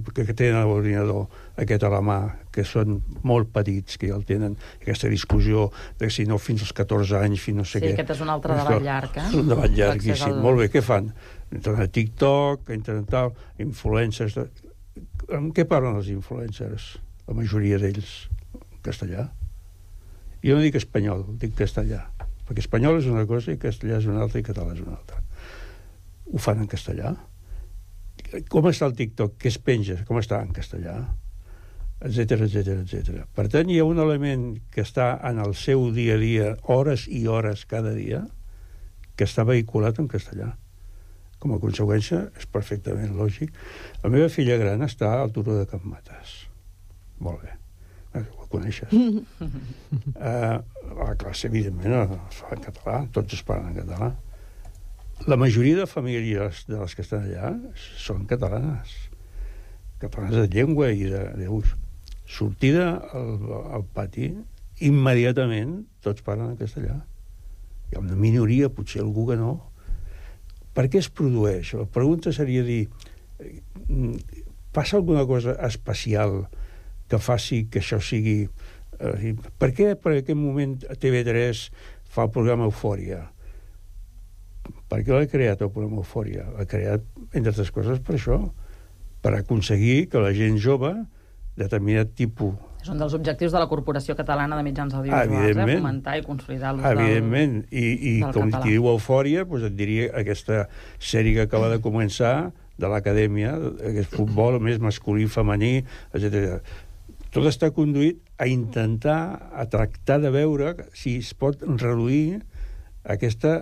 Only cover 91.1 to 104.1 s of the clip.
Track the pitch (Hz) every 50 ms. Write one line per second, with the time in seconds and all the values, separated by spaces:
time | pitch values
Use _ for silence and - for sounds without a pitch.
91.1 | - - - - - - - - - - 98 98 - 104 101 104 110 110 110 113
92.1 | - - 123 110 110 - 107 98 98 98 - - - - - - - 147 151 147
93.1 | 147 160 160 156 151 - 175 170 160 180 165 160 160 147 131 - 143 143 135 -
94.1 | 147 - 139 135 147 143 143 147 156 151 147 143 139 143 143 139 131 135 131 139
95.1 | 151 139 120 113 104 101 104 107 107 107 113 113 143 185 170 - 117 135 135 139
96.1 | 143 156 147 147 143 131 - - 131 131 131 135 135 135 135 139 117 107 113 110
97.1 | 110 113 110 113 117 143 151 143 120 107 107 - - 127 120 113 123 120 - 135
98.1 | 113 110 - 135 127 107 104 110 110 - 131 110 107 113 120 120 117 113 107 -
99.1 | 131 135 139 143 151 180 190 180 165 123 113 107 98 98 101 101 107 113 120 -
100.1 | - 123 104 101 101 - - - 110 107 101 - - - - - - - - -
101.1 | - 120 113 110 107 110 110 107 - 110 110 113 117 113 113 117 107 113 110 101
102.1 | 95 - 123 117 127 147 170 180 - - - - - - - 95 104 104 95 101
103.1 | 101 107 110 104 101 104 104 120 151 160 160 131 - - - 110 110 104 98 -